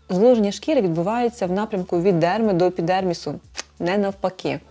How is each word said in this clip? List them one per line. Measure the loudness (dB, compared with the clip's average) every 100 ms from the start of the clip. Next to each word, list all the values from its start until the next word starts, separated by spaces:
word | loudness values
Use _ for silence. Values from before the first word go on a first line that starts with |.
| -4
зволоження | 2 4 6 2
шкіри | -2 0 0
відбувається | 2 0 -2 -2 -2 -2 -2
в |
напрямку | -2 -2 -4 -2 0
від | 2 2
дерми | 2 0 0
до | 2 2
епідермісу, | 0 -2 0 -2 -4 -6 -10 -12 -16 -16 _
не | -2 0
навпаки. | -2 -2 -6 -4 -6 -6 -10